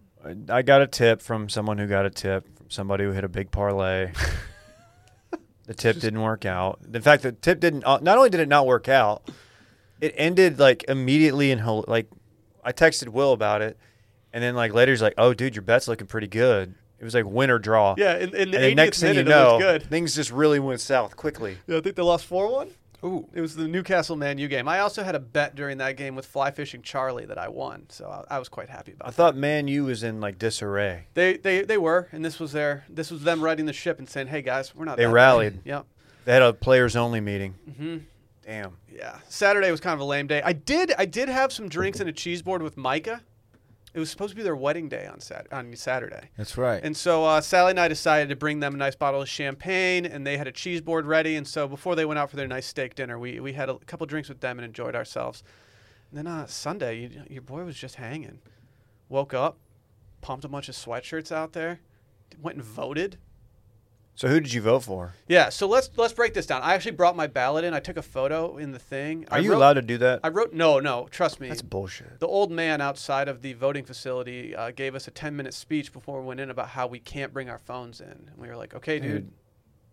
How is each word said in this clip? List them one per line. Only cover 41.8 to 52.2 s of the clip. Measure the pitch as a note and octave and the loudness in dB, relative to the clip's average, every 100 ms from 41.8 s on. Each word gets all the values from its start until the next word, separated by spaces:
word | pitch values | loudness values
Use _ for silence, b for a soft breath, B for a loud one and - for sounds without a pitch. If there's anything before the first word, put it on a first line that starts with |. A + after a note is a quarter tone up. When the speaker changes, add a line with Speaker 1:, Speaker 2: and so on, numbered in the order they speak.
| F#3+ G3 | -4 -4
Speaker 2:
and | F3 | -6
a | |
cheese | D#3+ F3 F3 | -6 -8 -6
board | F#3 F#3 | -4 -4
with | D#3 C#3+ | -6 -6
Micah. | B2+ D3+ A3 A#3 _ _ _ _ _ _ - | -2 -2 -4 -10 _ _ _ _ _ _ -14
It | E3+ | -8
was | D#3 | -8
supposed | - G3+ | -8 -10
to | G3 | -6
be | |
their | G3 C#3+ | -6 -2
wedding | C#3 E3 D3+ | -2 -4 -6
day | A2+ F#2+ | -10 -12
on | E2+ | -16
Sat-, | - - - | -16 -16 -12
on | C3+ A#2+ A#2+ | -12 -12 -10
Saturday. | B2+ B2+ A2+ - - - | -6 -4 -6 -14 -18 -12
Speaker 4:
That's | G#2 A#2+ | -10 -2
right. | B2+ G#2 | 0 0
Speaker 2:
And | D3+ D#3 | -4 -4
so, | F3 D#3+ D#3+ | 0 2 4
uh, | D#3 | 2
Sally | D3+ F3+ F3+ | 4 6 6
and | F#3 | 4
I | E3+ | 2
decided | D#3 E3 D3+ C#3+ | 2 2 2 2
to | C#3 | -2
bring | D3+ D3+ | -4 -4
them | C#3+ | -4
a | C#3 | -2
nice | C#3 | -4
bottle | - C#3+ C#3 | -2 -2 -2
of | C3+ | -4
champagne, | - C#3 C#3 F3+ F#3 F#3 F3+ F3 | -6 -8 -8 -4 -2 0 0 -4
and | C#3+ C#3 | -8 -6
they | C#3+ | -6
had | C3+ | -6
a | |
cheese | - F#3 E3+ | -10 -8 -8
board | E3 E3 | -2 -4
ready. | D3 D#3+ D#3+ D#3 | 0 0 0 -4
And | C#3+ | -6
so | D#3 C#3 | -6 -6
before | C#3 F3+ | -6 -4
they | E3 D3+ | -2 -2
went | |
out | D3+ | -2